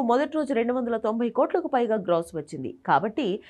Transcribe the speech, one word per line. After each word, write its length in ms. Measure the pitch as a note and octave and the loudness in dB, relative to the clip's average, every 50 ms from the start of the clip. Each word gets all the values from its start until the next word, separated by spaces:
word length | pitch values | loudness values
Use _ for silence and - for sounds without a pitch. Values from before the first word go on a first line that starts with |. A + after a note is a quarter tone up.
| C4 A3+ | 2 4
మొదటి 240 | A#3 C4 D4+ D4 D4+ D#4 | 4 2 2 0 0 -2
రోజు 160 | D4 B3 C#4 A3+ | -2 0 0 0
రెండు 140 | A3+ A#3+ B3 C4 | 0 0 0 -2
వందల 200 | B3 A#3 A#3 A3+ A3+ | -2 -2 -2 -2 -2
తొంభై 220 | G#3+ A3 A#3 A#3+ A#3 A#3 - | -2 -2 0 -2 -2 0 0
కోట్లకు 320 | C#4+ - - F#4 - D4+ - | 0 2 2 -2 -2 0 0
పైగా 220 | B3 A#3+ G#3+ A3 A3 F3 | 0 0 0 0 -2 0
గ్రాస్ 260 | - E3+ E3 E3+ E3+ - D#3+ | 2 0 0 0 -2 -6 -10
వచ్చింది 320 | D3 - - C#3 C3 A2 - - - - | -10 -8 -10 -10 -8 -8 -10 -6 0 2
కాబట్టి 380 | D#3+ C#3 F3 A3+ G#3+ - C#4 G3 F3+ G#3+ - - | 2 2 2 0 -4 -2 -2 -2 -2 -4 -8 -12